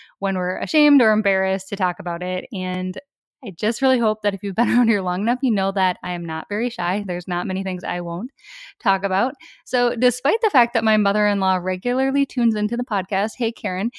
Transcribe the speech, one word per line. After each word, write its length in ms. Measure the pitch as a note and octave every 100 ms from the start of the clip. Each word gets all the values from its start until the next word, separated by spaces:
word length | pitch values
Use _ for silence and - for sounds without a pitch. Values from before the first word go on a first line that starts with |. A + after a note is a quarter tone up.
| - -
when 180 | G3 F#3+
we're 200 | F3+ F#3
ashamed 440 | F#3 D#4 D4 C#4+
or 120 | A3+
embarrassed 560 | G#3+ G3 F#3+ F#3+ F#3+ -
to 60 | G3
talk 220 | F#3 F3
about 240 | E3+ E3+
it. 240 | F3+ F#3 -
And 460 | F#3+ F#3 F3+ F#3 F3+ - _ _ _
I 60 | A3+
just 320 | F3 G#3+ A3+
really 160 | C4+ B3
hope 240 | A3+ G#3+
that 140 | G#3 F#3+
if 80 |
you've 120 | G3+ F#3+
been 140 | A3
<laughs> 80 | A#3
around 100 | A3+
here 140 | G#3
long 200 | F#3 F3+
enough, 180 | A3 B3+
you 100 | C4
know 200 | G#3 F#3+
that 260 | F#3+ F#3 F3+
I 80 | F3+
am 120 | F3
not 240 | E3+ D#3+ -
very 220 | G#3 A#3+
shy. 340 | - F3 G3+ G3
There's 200 | F3 F3
not 200 | F3 F#3+
many 160 | F#3
things 200 | F#3+ F3+
I 180 | - F3
won't 280 | E3+ E3+ B3 _ - - - -
talk 240 | A3 F#3+
about. 300 | F#3+ F#3 B3+ - - - -
So 300 | B3 A#3+ A3+
despite 440 | B3 - C#4 A4
the 100 | G#4+
fact 240 | C4+ A#3 -
that 80 |
my 140 | A3 G#3+
mother-in-law 580 | G3+ G#3 G#3 G3+ F#3+ F#3
regularly 680 | F3+ F#3 A#3+ B3+ C4+ C#4 C#4
tunes 280 | B3+ A#3
into 240 | G#3+ G#3 A#3
the 60 |
podcast, 480 | B3+ G3+ F3+ F#3+ A3 -
hey, 140 | A#3+
Karen, 380 | - G3 F#3 A3+